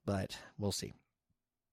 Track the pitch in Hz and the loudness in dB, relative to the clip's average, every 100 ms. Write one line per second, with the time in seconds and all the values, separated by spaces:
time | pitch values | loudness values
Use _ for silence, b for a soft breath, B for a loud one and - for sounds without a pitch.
0 | - 98 - - B - 101 - - - | 2 2 2 -4 B -2 0 0 -4 -8
1 | _ _ _ _ _ _ _ | _ _ _ _ _ _ _